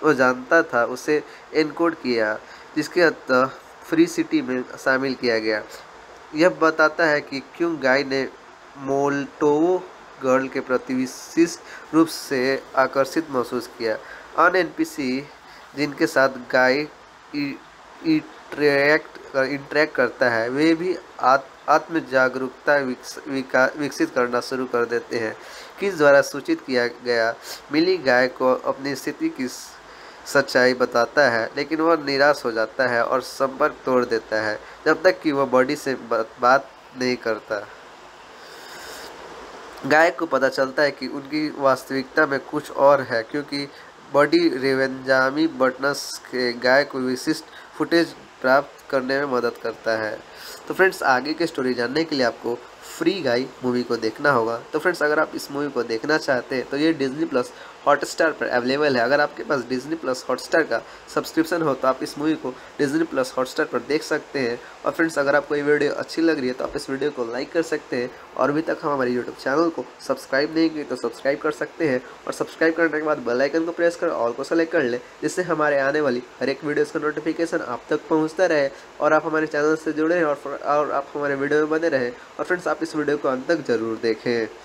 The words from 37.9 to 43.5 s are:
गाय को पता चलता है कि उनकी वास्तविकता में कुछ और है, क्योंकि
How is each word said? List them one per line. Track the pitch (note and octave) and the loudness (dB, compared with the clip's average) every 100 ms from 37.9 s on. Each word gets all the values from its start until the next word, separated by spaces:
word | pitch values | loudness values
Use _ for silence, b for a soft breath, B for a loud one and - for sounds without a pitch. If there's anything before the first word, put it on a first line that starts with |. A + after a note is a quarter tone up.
| - - - - B B B B B B B B - - - - - - - - | -20 -20 -20 -20 B B B B B B B B -18 -18 -18 -18 -18 -18 -8 2
गाय | D3+ E3+ | 6 6
को | - E3 | 2 0
पता | C3 C3 | 2 2
चलता | C3+ C3 C3 | 2 0 2
है | D3 | 0
कि | C3+ C3 | 0 -8
उनकी | C#3 C#3 D3+ D3+ C#3 | -8 -6 -4 -4 0
वास्तविकता | C3+ B2+ - C3+ C3 - D3+ | 2 2 0 -4 -2 2 2
में | C3+ | 0
कुछ | - D3+ D3 | -4 -6 -4
और | - C#3 C#3 | 4 6 6
है, | B2 A#2 | 2 -4
क्योंकि | A2 D3+ C#3 | -2 -6 -6